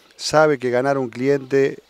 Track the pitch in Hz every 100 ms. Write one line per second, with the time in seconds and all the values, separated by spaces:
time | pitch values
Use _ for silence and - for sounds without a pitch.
0 | _ - - 151 156 143 120 120 135 139
1 | 127 123 131 143 131 139 139 -